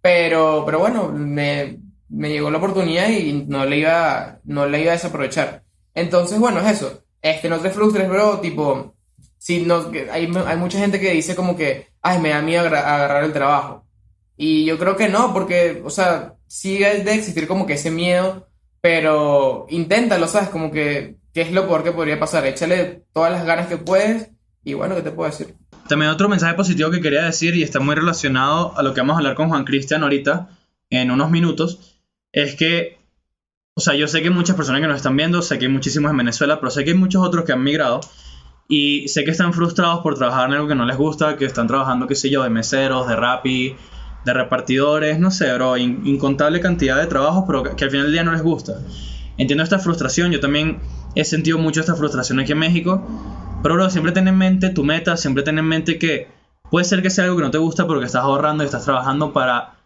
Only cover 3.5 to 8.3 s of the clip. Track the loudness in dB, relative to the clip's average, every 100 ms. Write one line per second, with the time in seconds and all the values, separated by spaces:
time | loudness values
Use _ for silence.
3.5 | -2 0 2 2 2 2 -2 -6 -16 -8
4.5 | -2 0 0 0 0 -4 -6 -4 -2 -4
5.5 | -6 _ _ _ -6 0 2 2 2 2
6.5 | 2 0 0 -4 -10 _ _ -4 -2 -2
7.5 | -2 -2 2 2 2 0 2 2